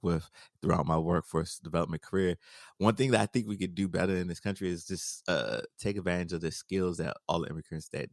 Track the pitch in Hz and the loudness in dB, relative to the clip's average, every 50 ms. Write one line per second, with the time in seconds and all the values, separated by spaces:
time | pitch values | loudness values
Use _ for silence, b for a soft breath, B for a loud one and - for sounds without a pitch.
0 | - 87 85 80 - - b b b b b _ - 87 87 87 - - 80 80 | 0 0 0 0 -2 -6 b b b b b _ 0 2 2 2 4 2 2 2
1 | 80 85 87 85 - - - 80 80 - - - - 80 78 85 85 85 82 78 | 2 2 2 0 0 0 -2 -2 -2 -2 -6 -12 -10 -2 0 0 0 0 -2 -6
2 | - - - 98 95 90 85 B B B B B B B B _ 98 107 113 - | -6 -2 0 2 2 2 0 B B B B B B B B _ 4 4 4 4
3 | 131 135 120 110 107 - - 123 113 104 104 95 95 92 85 87 98 92 85 92 | 4 4 4 4 4 4 2 0 0 0 -2 -2 -2 -4 0 -2 -2 0 2 2
4 | 90 95 95 90 90 87 85 - - 101 98 - 98 92 87 85 - - 95 87 | 2 2 2 2 0 -2 -4 -4 -4 -4 -2 0 -2 -2 -2 -2 -4 -6 -6 -6
5 | - - - - - - 90 71 57 53 55 - - - _ - - 101 101 101 | -6 -8 -8 -6 -2 0 0 0 0 0 -2 -4 -4 -8 _ -4 -2 -2 -2 0
6 | 87 87 87 90 87 82 87 82 85 80 - - - - 92 95 92 90 85 85 | 0 0 2 2 0 -2 -2 -2 -2 -4 -4 -6 -6 -2 0 2 2 2 0 0
7 | 82 69 - - _ - - 85 80 - 80 80 - - 82 78 - - - 73 | -2 -4 -4 -6 _ 0 0 0 0 -2 -6 -8 -8 -8 -10 -10 -8 -6 -6 -6
8 | 65 - | -6 -6